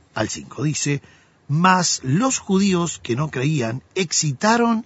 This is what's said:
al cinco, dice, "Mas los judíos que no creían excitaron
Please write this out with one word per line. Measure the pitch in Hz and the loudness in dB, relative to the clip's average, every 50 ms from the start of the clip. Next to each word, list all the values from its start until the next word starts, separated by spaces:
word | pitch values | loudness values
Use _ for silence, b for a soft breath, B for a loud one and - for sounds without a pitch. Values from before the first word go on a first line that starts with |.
| _ _ - | _ _ -6
al | 113 110 | -4 -4
cinco, | - - - 67 - - 113 135 | -4 -6 -10 -14 -14 -8 -4 -4
dice, | 156 135 - - 147 143 135 b b b b b b b b _ | -2 -2 -2 -2 -2 -2 -4 b b b b b b b b _
"Mas | - 143 165 180 185 185 180 165 - - - - | -2 0 2 4 4 4 4 2 0 -2 -2 0
los | 131 135 196 262 - - | 0 2 2 2 0 -2
judíos | - - - 190 190 202 196 180 170 170 156 - - | -4 -2 0 2 2 2 2 2 0 0 -2 -6 -8
que | - - 113 | -6 -4 -4
no | 135 160 151 | -2 -4 -4
creían | - 131 131 156 160 139 110 113 123 - - _ - | -4 -2 -2 0 0 0 -2 -2 -4 -6 -10 _ -6
excitaron | 185 190 - - - 160 147 127 - 208 214 233 240 240 233 226 220 - | -4 -4 -2 -2 -2 -2 -2 -2 0 2 2 4 4 4 2 0 0 -4